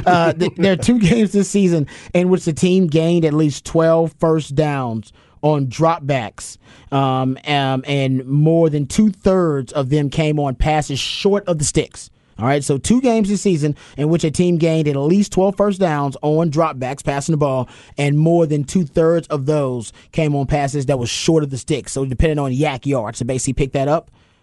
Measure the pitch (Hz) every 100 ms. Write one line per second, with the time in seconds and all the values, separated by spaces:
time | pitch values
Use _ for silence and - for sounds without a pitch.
0 | 185 175 165 160 160 - 196 180 - 240
1 | 180 233 208 202 190 202 185 170 143 -
2 | - 175 180 185 170 151 180 185 175 160
3 | 165 175 160 147 151 - - 165 165 165
4 | 165 - 165 160 139 139 151 139 123 113
5 | - _ _ _ 151 147 131 113 160 170
6 | 139 135 104 - - - _ - - 139
7 | 135 131 131 131 - 143 135 131 139 139
8 | 135 131 131 147 151 165 160 147 139 -
9 | 214 - 196 190 170 143 123 147 131 151
10 | 143 160 156 151 143 123 156 151 143 139
11 | - - 196 202 180 160 147 160 - -
12 | - _ _ - 120 143 139 139 - 240
13 | 262 226 196 202 202 160 151 143 - -
14 | 151 165 160 143 180 170 165 160 147 139
15 | 147 196 202 - 196 196 202 185 180 147
16 | 143 - 151 156 165 143 160 131 127 135
17 | - 139 151 151 143 131 120 - - -
18 | 143 147 160 170 160 151 135 185 156 175
19 | 160 165 - 151 135 151 135 123 107 -
20 | - - 151 147 131 151 135 143 131 135
21 | 117 - - 160 143 131 - 143 - 139
22 | 135 120 170 151 135 127 151 131 139 131
23 | 107 - 120 131 - 127 135 139 135 165
24 | - _ _ _